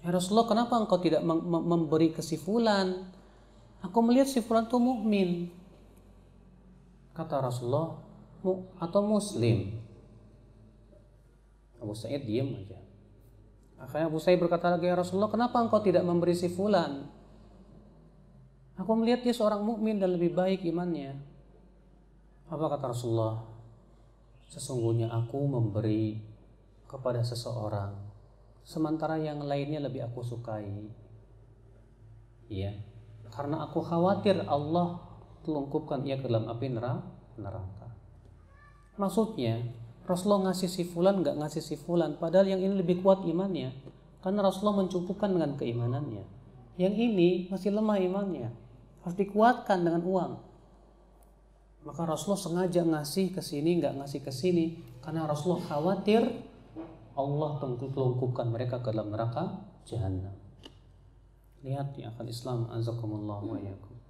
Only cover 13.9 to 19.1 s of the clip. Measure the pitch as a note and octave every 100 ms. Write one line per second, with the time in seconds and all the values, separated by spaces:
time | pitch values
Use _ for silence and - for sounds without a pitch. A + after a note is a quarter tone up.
13.9 | D3 D#3+ D#3 E3+ F3+ F3 F3 F3 F3 F3+
14.9 | F3+ F3 F#3 G#3+ G#3+ A#3+ A#3+ A3+ G#3+ G#3
15.9 | F3 F3+ F3 E3+ F3 F3 F3 G3+ F#3+ D3+
16.9 | C#3 C#3+ - - - - - - - -
17.9 | - - - - - - - - - F#3+
18.9 | A3 A3+